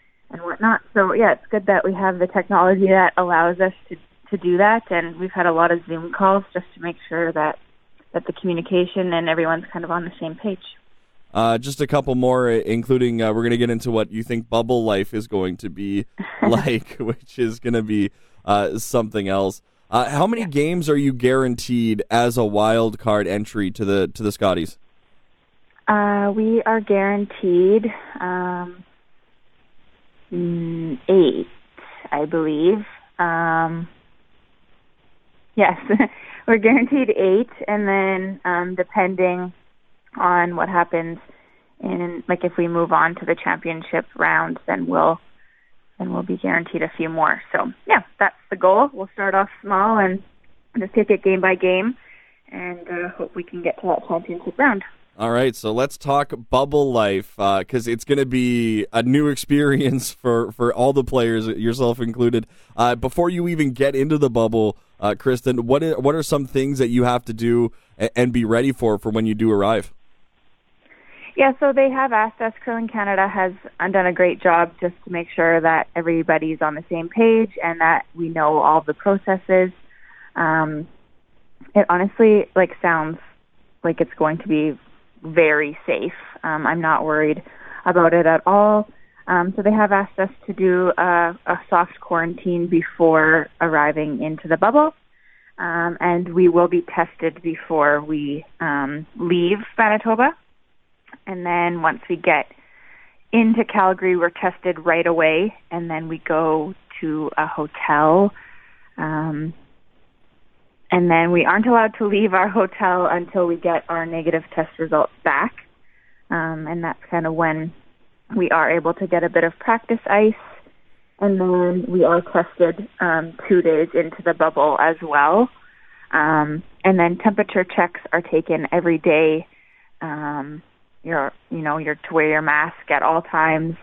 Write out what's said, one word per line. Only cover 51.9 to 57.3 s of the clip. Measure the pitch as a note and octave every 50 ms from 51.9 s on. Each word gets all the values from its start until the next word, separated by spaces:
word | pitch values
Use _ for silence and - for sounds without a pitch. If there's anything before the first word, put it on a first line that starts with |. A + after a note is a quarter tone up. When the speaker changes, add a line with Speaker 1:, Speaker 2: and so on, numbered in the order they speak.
| B3+ - _ - - - _ _ _ _ _ _
Speaker 1:
and, | - F#3 F3+ F3+ F3 F3 E3+ F3
uh, | F3 F3 F3 F#3 -
hope | - F3+ - -
we | F3+
can | F3 - - F3
get | E3+ E3+ - -
to | - F#3
that | E3 - - -
championship | E3 E3+ E3+ - E3+ F3 - D4 - -
round. | C#4 C#4 A3 G3 - - - - _ _ _ G2
Speaker 2:
All | A2 A#2
right, | A#2 B2 C3 B2+ A2+
so | - - G#2+
let's | G#2+ A#2+ C3+ C#3+ - -
talk | - C#3+ C#3 C#3+ C#3+ - D3 A#2+ A2+ -
bubble | - B2+ C#3 C#3 C#3+ D3 C#3+ C3+
life, | B2 A#2 G#2+ G2+ G2 F#2+ - -